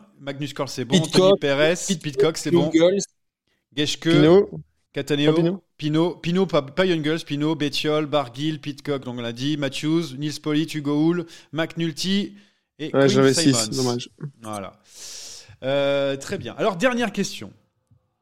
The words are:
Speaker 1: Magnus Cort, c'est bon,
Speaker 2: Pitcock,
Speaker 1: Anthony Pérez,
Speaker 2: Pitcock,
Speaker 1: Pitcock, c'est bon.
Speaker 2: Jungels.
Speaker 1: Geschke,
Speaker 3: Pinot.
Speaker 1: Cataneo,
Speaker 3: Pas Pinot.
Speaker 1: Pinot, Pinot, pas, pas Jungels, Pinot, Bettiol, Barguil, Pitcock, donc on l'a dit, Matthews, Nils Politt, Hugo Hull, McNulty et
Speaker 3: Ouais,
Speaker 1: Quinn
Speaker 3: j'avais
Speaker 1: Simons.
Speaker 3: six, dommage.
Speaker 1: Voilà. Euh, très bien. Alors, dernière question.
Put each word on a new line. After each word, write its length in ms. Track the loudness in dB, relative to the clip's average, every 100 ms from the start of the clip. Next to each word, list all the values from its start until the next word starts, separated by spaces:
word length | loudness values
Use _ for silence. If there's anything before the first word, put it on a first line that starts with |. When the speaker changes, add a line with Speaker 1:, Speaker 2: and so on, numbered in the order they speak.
| -16 _
Speaker 1:
Magnus 340 | -12 -8 -8
Cort, 140 | -6 -6
c'est 160 | -6
bon, 160 | 0 2
Speaker 2:
Pitcock, 220 | 4 4
Speaker 1:
Anthony 140 | 6 4
Pérez, 340 | 2 2 2
Speaker 2:
Pitcock, 280 | 2 -2 -4
Speaker 1:
Pitcock, 320 | -4 0 0 0
c'est 120 | 2
bon. 180 | 2 4
Speaker 2:
Jungels. 300 | 4 4 2 -4 _ _ _ _ _ _ -4
Speaker 1:
Geschke, 320 | -4 -2 2
Speaker 3:
Pinot. 400 | 6 8 8 4 -4 -18 _ _
Speaker 1:
Cataneo, 400 | -8 -2 2 2
Speaker 3:
Pas 40 | 4
Pinot. 220 | 2 -2 _ -8
Speaker 1:
Pinot, 380 | -2 0 0 -2
Pinot, 300 | -2 0 0
pas, 160 | 0
pas 220 | -2 0 0
Jungels, 340 | 0 -2 -4
Pinot, 300 | -4 -4 -2
Bettiol, 520 | -2 -4 -2 -2 -2 0
Barguil, 520 | -2 -4 -6 -6 -6
Pitcock, 460 | -10 -10 -6 -6
donc 120 | -6 -8
on 40 |
l'a 100 | -8
dit, 240 | -6 -4 -2
Matthews, 600 | -4 -4 -2 -2 -2 -6
Nils 220 | -8 -6
Politt, 320 | -2 -2 -2
Hugo 200 | -4 -2
Hull, 320 | 0 2 0 -6 -16 _
McNulty 840 | -6 -6 -4 -6 -4 -2 -2 -2 -10 _ _ _ -14
et 60 | -2
Speaker 3:
Ouais, 40 |
Speaker 1:
Quinn 160 | 2 4
Speaker 3:
j'avais 240 | 6 4
Speaker 1:
Simons. 200 | 4 4 2
Speaker 3:
six, 120 | 0
dommage. 380 | -2 -2 -2 -8 -14 -16 -14
Speaker 1:
Voilà. 300 | -12 -12 -12 -18 _ -20 -18 -16 -18 -20 -20 -8
Euh, 540 | -2 0 0 0 -2 -4
très 220 | -6 -8
bien. 160 | -8 -2
Alors, 180 | -2 0
dernière 360 | 0 0 -2
question. 400 | -4 -6 -8 -16 -18 _ _ _ _ _ _